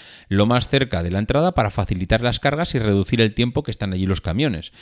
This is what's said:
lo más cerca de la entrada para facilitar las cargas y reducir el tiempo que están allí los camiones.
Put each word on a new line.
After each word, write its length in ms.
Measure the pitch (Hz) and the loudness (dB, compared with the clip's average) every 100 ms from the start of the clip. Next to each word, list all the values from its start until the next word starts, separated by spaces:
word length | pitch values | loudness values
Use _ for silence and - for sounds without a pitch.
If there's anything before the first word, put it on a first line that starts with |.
| - - - | -20 -20 -2
lo 180 | 98 104 | 2 4
más 220 | 123 - | 2 2
cerca 340 | 135 127 87 | 0 0 -2
de 80 | 85 | -2
la 80 | 95 | -2
entrada 320 | 107 139 175 | 0 2 0
para 200 | 180 107 | 0 -2
facilitar 500 | - 98 92 90 113 | -2 -2 -2 0 0
las 180 | 120 113 | 0 0
cargas 340 | 139 147 175 131 | -2 -2 -2 -2
y 20 | |
reducir 420 | 107 98 95 117 | 2 2 2 2
el 140 | 110 | 2
tiempo 300 | 101 120 - | 2 -2 -2
que 80 | 143 | -4
están 200 | 104 101 | -6 -4
allí 140 | 92 95 | -2 0
los 140 | 98 | -2
camiones. 520 | 92 92 151 87 - - | -2 -2 -2 -4 -10 -20